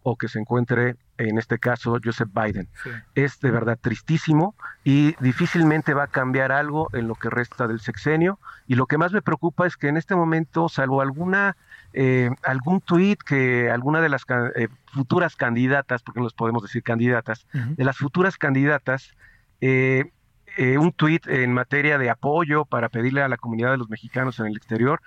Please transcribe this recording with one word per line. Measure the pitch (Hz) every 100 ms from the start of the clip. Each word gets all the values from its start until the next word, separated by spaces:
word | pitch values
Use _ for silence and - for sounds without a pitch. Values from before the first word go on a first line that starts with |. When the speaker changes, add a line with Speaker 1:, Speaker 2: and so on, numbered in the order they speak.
Speaker 1:
o | - 113
que | 110
se | 110
encuentre, | 104 120 120 120 123 120 _ -
en | 113 110
este | - 120
caso, | 123 120 120 117
Joseph | 110 113 110
Biden. | 104 110 98 90 -
Speaker 2:
Sí. | - 117 -
Speaker 1:
Es | - 139 -
de | 135
verdad | 117 113 113
tristísimo | 123 110 - 160 - 151 185 - - - -
y | 139 147 165
difícilmente | 127 - 170 175 160 156 151
va | 139
a | 143
cambiar | 143 127 131 131
algo | 135 147 147 160
en | 123 113
lo | 113
que | 117
resta | 113 120 - 120
del | 113
sexenio. | 113 - 151 156 170 202 - - -
Y | 127
lo | 131
que | 151
más | 175
me | 202
preocupa | - 156 170 - 180
es | -
que | 143
en | 156
este | - 185
momento, | 165 160 160 165 165
salvo | - 135 135
alguna, | 135 139 180 196 202 180 _ - -
eh, | - 131 127 123 131
algún | 135 131 127 190
tuit | - 175 196 208
que | - 139 127 123 117
alguna | 120 127 156
de | 160
las | 139
ca-, | - 123 120 -
eh, | 113 - _
futuras | 139 127 175 170 -
candidatas, | 127 117 127 139 - 127
porque | - 113
no | 120
les |
podemos | - 113 117
decir | 101 120
candidatas, | - 117 120 123 113 110 _
Speaker 2:
Ujú. | 143 120 156
Speaker 1:
de |
las | 131 131
futuras | 139 - 185 -
candidatas, | 151 135 143 147 - 131 - _ - _ _ -
eh, | 131 131 131 131 147 _ _ _ - -
eh, | 131 135
un | 165
tuit | - 151 160 -
en | 139 123
materia | 123 127 143 143 143
de | 123
apoyo | 113 139 156 160 151 151
para | 123 113
pedirle | 117 123 139
a | 139
la | 120
comunidad | 120 113 120
de | 131
los | 113
mexicanos | 107 117 127 131 120
en | 110
el | 107
exterior, | - 110 123 160